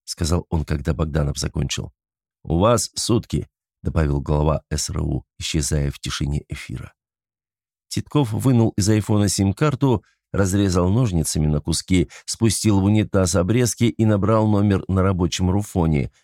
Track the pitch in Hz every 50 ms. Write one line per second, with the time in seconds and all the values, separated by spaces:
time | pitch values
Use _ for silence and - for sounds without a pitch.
0 | _ - - - 85 76 85 - - - - 82 71 - 80 73 67 85 76 -
1 | 82 78 73 78 76 71 67 - 76 - - - 71 67 - - - - - _
2 | _ _ _ _ _ _ _ _ - - 78 85 92 113 120 110 - - - -
3 | - - 117 117 - - - 73 - - _ _ _ _ _ _ - - 69 82
4 | 80 71 71 71 67 - 76 76 76 78 78 76 - _ 78 78 - - - 80
5 | 78 76 73 - - _ _ - - - - 80 71 - 82 76 71 71 - -
6 | - 69 - - 73 71 73 73 - - 71 69 - - 58 58 - - - _
7 | _ _ _ _ _ _ _ _ _ _ _ _ _ _ _ _ _ _ - -
8 | - - - 147 143 107 110 107 101 139 131 117 113 - - - 95 101 107 107
9 | 104 - 107 104 101 98 - - 98 98 98 - 151 151 143 120 - 135 120 98
10 | - _ _ _ _ _ - 90 98 92 92 101 101 98 87 90 87 92 98 120
11 | 131 110 90 82 73 - - 85 76 76 73 73 - - 85 - - - 92 90
12 | 85 - - - - - - - 113 113 98 - - 107 104 98 95 101 107 107
13 | 104 87 - 98 92 85 82 95 85 90 107 123 123 117 - - 120 117 - -
14 | 113 110 107 101 95 98 113 110 107 107 107 101 101 104 98 95 - - 95 95
15 | 90 98 98 85 90 82 - - 92 90 90 101 104 - - 95 85 82 78 71
16 | 64 - - _